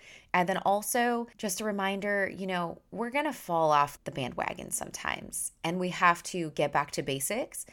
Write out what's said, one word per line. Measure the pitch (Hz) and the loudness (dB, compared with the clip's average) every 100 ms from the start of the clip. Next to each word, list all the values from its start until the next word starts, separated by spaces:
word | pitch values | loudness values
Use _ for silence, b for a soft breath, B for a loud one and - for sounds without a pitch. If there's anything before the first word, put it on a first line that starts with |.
| B B B | B B B
And | 180 175 | 2 2
then | 185 | 2
also | - 202 214 240 240 233 233 - | 2 2 2 2 2 0 -4 -6
just | 214 190 | -4 -2
a | |
reminder, | 220 202 190 196 208 202 190 | -2 0 -2 -2 0 0 0
you | - 190 | -2 -4
know, | 180 170 - _ | -2 -2 -6 _
we're | 185 240 | -6 -2
gonna | 277 302 | -2 -2
fall | 247 - 165 156 | -4 0 4 6
off | 147 143 - | 6 4 -2
the | - | -8
bandwagon | 147 127 - - - - | -4 -4 -4 -4 -6 -6
sometimes, | - - - - - - - - - | -6 -6 -6 -4 -4 -6 -8 -8 -6
and | 165 180 | -4 -2
we | 180 | -2
have | 170 180 170 | 4 4 4
to | - 180 160 | 0 -4 -4
get | 143 147 | 0 2
back | 147 147 | 2 0
to | - | -2
basics, | 143 135 - 220 311 - - | -2 -2 -2 -4 -6 -10 -14